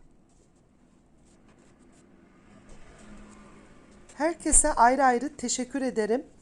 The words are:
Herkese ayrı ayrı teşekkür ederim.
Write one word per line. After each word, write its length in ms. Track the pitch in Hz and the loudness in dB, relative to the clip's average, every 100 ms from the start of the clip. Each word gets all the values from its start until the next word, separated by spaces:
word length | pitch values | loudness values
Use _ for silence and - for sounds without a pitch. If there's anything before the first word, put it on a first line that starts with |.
| - - _ _ _ _ _ _ _ _ _ _ _ - - - - - - - - - - - - - - - - - - 208 - - - - - - - - - | -20 -20 _ _ _ _ _ _ _ _ _ _ _ -20 -20 -20 -20 -20 -20 -20 -20 -20 -20 -20 -20 -20 -20 -20 -20 -20 -20 -20 -20 -20 -20 -20 -20 -20 -20 -20 -18
Herkese 580 | - 311 330 320 - - | -4 -2 -2 2 2 2
ayrı 320 | - 240 269 | 4 4 6
ayrı 320 | 262 240 294 - | 2 2 -2 -6
teşekkür 460 | 240 - 247 277 | -6 -6 -6 -4
ederim. 440 | 254 220 214 262 - - | -4 -2 -2 -2 -4 -6